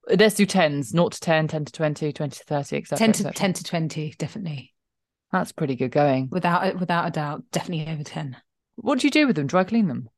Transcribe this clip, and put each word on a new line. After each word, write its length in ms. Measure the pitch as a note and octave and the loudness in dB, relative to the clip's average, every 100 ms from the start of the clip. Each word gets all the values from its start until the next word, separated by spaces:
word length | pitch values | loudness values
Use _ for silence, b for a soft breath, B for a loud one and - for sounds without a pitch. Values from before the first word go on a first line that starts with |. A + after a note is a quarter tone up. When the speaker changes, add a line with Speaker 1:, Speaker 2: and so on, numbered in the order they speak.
| - | 2
Speaker 1:
Let's 280 | F#3 A3 G#3 | 6 6 6
do 100 | G3 | 2
tens, 480 | F#3+ D#3 C#3+ C3+ | 4 4 2 0
nought 180 | E3 F3 | 2 2
to 80 | - | 0
ten, 280 | - D#3 D#3 | 2 2 2
ten 160 | D#3 | -2
to 80 | D3 | -6
twenty, 400 | - D#3 C#3+ D3+ | -2 -2 0 -4
twenty 260 | - D3 - | -4 -6 -8
to 60 | |
thirty, 320 | - D3 C#3+ C#3+ | -4 -4 -2 -6
et 100 | - | -4
cetera, 120 | D3 | 2
Speaker 2:
Ten 140 | A3 | 2
to, 60 | - | 2
Speaker 1:
et 20 | |
cetera. 100 | - | -2
Speaker 2:
ten 200 | - G3 | 0 0
to 100 | F3 | 0
twenty, 500 | - E3+ D#3+ D#3 D3+ - | -4 -4 -4 -4 -8 -6
definitely. 540 | D3+ A3 F3+ C#3+ - _ _ _ _ _ _ | -8 -6 -8 -10 -12 _ _ _ _ _ _
Speaker 1:
That's 180 | F#3 - | -4 -4
pretty 240 | - D3 | -4 -4
good 160 | B2+ C3 | -2 0
going. 380 | D3 D3 C3 C3 | 2 4 2 0
Speaker 2:
Without 440 | F3+ E3+ F3 F#3+ | 0 2 2 0
a, 40 | F#3 | -2
without 300 | F3 F3 E3+ | -2 0 0
a 20 | |
doubt, 320 | D#3+ D3 D3+ - | -4 -4 -8 -6
definitely 420 | - - E3 D3+ | -6 -4 -6 -6
over 120 | D#3 | -8
ten. 320 | D3 D#3+ D3 B2 _ _ _ - | -8 -8 -10 -12 _ _ _ -6
Speaker 1:
What 240 | A3+ C#4 | -2 2
do 80 | C#4+ | 2
you 20 | |
do 160 | D4+ C#4+ | 4 2
with 80 | |
them? 140 | D#3 C#3+ | 2 2
Dry 160 | F3+ | 0
clean 240 | F#3 A3+ F#3+ | 2 2 0
them? 200 | A#2+ A#2+ | -2 -10